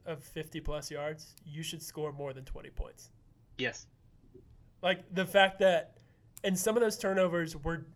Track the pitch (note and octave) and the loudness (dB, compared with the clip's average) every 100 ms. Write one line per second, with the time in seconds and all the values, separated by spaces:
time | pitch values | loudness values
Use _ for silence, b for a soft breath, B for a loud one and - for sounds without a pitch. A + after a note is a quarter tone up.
0 | F3 D#3 - D#3+ D#3 D#3 D3+ D3+ - D3 | -10 -10 -10 -12 -8 -6 -4 -6 -6 -6
1 | D3+ D#3 - - D#3 D3+ D#3 D#3+ - D3+ | -6 -8 -14 -20 -14 -10 -8 -8 -10 -6
2 | D3+ C#3+ C#3 C3 C3 - - - - - | -6 -6 -8 -8 -10 -12 -10 -8 -8 -8
3 | - - - _ - - B2 - - _ | -20 -20 -20 _ -16 -6 -4 -6 -16 _
4 | - - - - - - - - F3+ F#3 | -20 -20 -20 -20 -20 -20 -20 -4 0 0
5 | - F#3 F#3 G3 F#3+ - F#3+ E3 - - | -2 -2 4 6 6 6 6 4 0 -16
6 | b b b - G3+ F#3 A3 A#3 A3 - | b b b -4 0 2 2 4 2 2
7 | G3 F#3+ F3+ E3+ D#3+ D#3+ D#3 E3 - | 0 4 4 2 -2 -4 -4 -4 -8